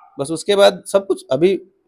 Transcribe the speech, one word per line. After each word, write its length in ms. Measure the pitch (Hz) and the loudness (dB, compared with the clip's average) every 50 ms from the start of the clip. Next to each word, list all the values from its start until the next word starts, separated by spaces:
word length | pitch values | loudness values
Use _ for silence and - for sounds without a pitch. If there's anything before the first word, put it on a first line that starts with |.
| _ _ _ - | _ _ _ -10
बस 120 | 139 139 | -8 -8
उसके 260 | 165 156 - - 202 | -8 -8 -4 -2 2
बाद 280 | 196 202 202 190 180 - | 4 4 4 4 0 -10
सब 200 | - - 196 202 | -2 -2 -2 -2
कुछ। 200 | - 359 - - - 131 | -2 -6 -6 -4 -6 -2
अभी 300 | 139 165 196 196 - - _ _ _ _ | 0 2 0 0 -2 -6 _ _ _ _